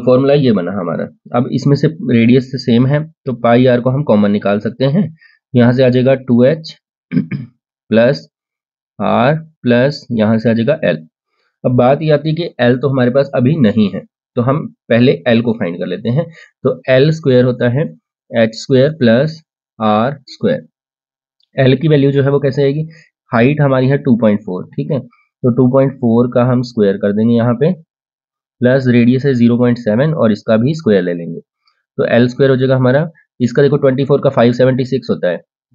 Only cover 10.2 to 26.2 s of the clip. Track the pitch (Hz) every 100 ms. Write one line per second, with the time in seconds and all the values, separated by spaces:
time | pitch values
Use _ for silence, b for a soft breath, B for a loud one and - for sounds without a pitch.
10.2 | 107 113 117 113 117 - 98 80 80 _
11.2 | _ _ _ _ 135 127 123 147 156 147
12.2 | 156 160 170 - 120 127 139 135 120 113
13.2 | 110 127 123 156 107 110 101 90 - _
14.2 | _ 123 120 147 - _ - 117 127 151
15.2 | 123 117 117 110 90 90 92 90 120 131
16.2 | 165 B B _ 127 127 - 127 151 160
17.2 | 135 123 123 117 120 131 - - _ _
18.2 | - 113 113 - - 127 147 156 117 117
19.2 | 156 160 _ _ _ - 110 107 123 147
20.2 | _ - 101 - - _ _ _ _ _
21.2 | _ _ _ - 131 139 160 147 139 139
22.2 | 135 139 139 139 139 147 156 B B _
23.2 | - 120 127 147 139 131 131 139 143 113
24.2 | 107 101 - 90 - - 151 135 - _
25.2 | _ - 127 123 127 135 135 131 120 113